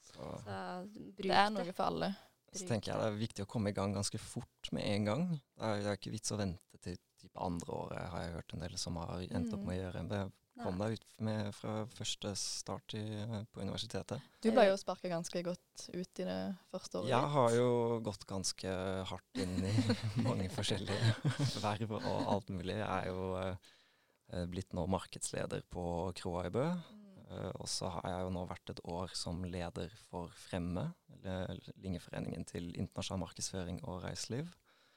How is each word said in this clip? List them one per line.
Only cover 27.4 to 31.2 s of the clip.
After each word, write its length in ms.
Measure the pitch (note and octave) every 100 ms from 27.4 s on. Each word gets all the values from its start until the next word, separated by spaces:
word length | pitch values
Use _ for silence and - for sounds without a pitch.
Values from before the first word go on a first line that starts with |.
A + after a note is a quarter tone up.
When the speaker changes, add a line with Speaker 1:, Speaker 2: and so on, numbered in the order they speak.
| G2 -
Speaker 1:
og 80 | -
så 220 | - F#2
har 100 | F2
jeg 180 | F#2+ F2+
jo 80 | F#2
nå 160 | F2+ F2+
vært 220 | G2 -
et 80 | -
år 320 | F2+ F2 F2+ -
som 260 | F2+ F2
leder 460 | F2+ F2+ F2 F#2 E2+ - -
for 180 | F2+ E2+
Fremme, 640 | - - F#2 F2 F2 D#3 - - -